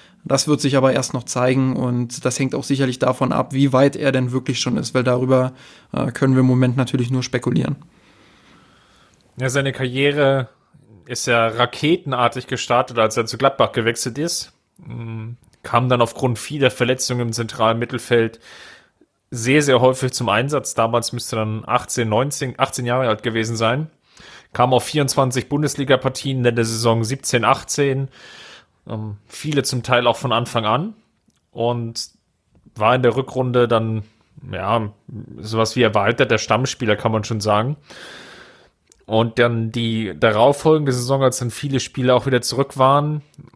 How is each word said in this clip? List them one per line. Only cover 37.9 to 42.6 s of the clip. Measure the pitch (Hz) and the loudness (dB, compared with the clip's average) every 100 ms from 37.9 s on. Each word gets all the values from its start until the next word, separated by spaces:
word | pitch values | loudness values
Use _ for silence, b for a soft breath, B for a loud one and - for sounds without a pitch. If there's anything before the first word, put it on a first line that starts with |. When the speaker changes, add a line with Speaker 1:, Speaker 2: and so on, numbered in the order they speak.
| B B B B B B B B B _ _ - | B B B B B B B B B _ _ -2
Speaker 2:
Und | 110 117 113 | 0 2 2
dann | 120 117 113 | 2 0 -4
die | 117 117 110 104 78 | -2 -2 -2 -4 0
darauffolgende | 113 107 123 143 160 156 143 | 2 4 4 4 4 4 2
Saison, | 123 123 135 | -2 0 2
als | 131 123 | 2 0
dann | 120 | -4
viele | - 143 135 | -6 -4 -4
Spieler | - - 127 127 | -4 -2 2 2
auch | 135 | 2
wieder | 127 | 0
zurück | - 117 | 0 -4